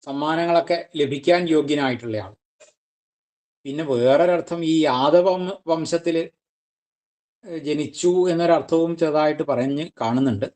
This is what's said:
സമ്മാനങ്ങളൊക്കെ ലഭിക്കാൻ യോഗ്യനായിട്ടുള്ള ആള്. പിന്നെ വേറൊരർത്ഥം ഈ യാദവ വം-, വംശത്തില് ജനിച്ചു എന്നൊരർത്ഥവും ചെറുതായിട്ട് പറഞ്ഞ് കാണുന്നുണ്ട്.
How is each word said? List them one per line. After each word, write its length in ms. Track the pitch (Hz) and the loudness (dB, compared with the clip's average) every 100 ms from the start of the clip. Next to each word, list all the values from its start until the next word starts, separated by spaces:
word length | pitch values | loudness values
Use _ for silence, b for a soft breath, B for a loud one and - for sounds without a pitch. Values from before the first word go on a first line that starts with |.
| - | -10
സമ്മാനങ്ങളൊക്കെ 840 | 139 147 160 170 170 165 170 - 156 | -6 -4 -2 2 0 0 -4 -4 -4
ലഭിക്കാൻ 540 | 143 139 143 175 175 | -2 -2 2 2 4
യോഗ്യനായിട്ടുള്ള 680 | 156 143 147 139 120 120 110 | 0 2 0 -2 -4 -6 -8
ആള്. 180 | 98 107 _ _ - _ _ _ _ _ _ _ _ _ | -8 -16 _ _ -20 _ _ _ _ _ _ _ _ _
പിന്നെ 200 | 139 143 | -12 -8
വേറൊരർത്ഥം 800 | 160 123 123 147 175 175 165 170 160 | -2 2 4 4 4 2 -2 -6 0
ഈ 140 | 160 | 2
യാദവ 500 | 151 127 139 170 185 | 2 2 4 4 4
വം-, 320 | 185 185 196 - | 0 -4 -10 -4
വംശത്തില് 640 | 160 156 170 170 165 170 _ _ _ _ _ _ _ _ _ _ _ 202 165 | -4 -2 -4 -2 -4 -4 _ _ _ _ _ _ _ _ _ _ _ -14 -10
ജനിച്ചു 680 | 143 147 147 - 175 180 180 | -4 -4 -4 -2 0 2 2
എന്നൊരർത്ഥവും 680 | 165 170 165 131 165 170 165 | 2 4 2 2 0 0 0
ചെറുതായിട്ട് 460 | 160 151 151 151 | 0 2 0 0
പറഞ്ഞ് 480 | 151 127 131 143 165 _ | -2 -2 -2 -4 -6 _
കാണുന്നുണ്ട്. 440 | 113 123 135 104 101 | -2 0 0 0 -6